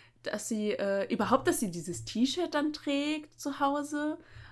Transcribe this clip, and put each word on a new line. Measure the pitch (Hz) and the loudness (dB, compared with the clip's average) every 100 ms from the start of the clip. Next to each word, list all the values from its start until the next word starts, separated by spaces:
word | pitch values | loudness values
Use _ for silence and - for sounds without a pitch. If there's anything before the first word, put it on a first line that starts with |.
| - _ | -20 _
dass | - 214 - | -6 -4 -2
sie, | 220 214 | 0 0
äh, | - 202 196 190 | 0 2 0 2
überhaupt, | - 202 240 - | 0 4 4 4
dass | - | 2
sie | 202 | 2
dieses | 170 170 170 - | -4 -6 -6 -4
T-Shirt | 220 262 359 339 | 2 2 2 0
dann | 302 302 | 2 0
trägt | 302 - 277 294 311 302 - | 0 0 0 2 -2 -6 -8
zu | 294 277 | -6 0
Hause, | 277 285 285 294 302 320 - - - | 2 2 -2 -2 -2 -4 -10 -18 -18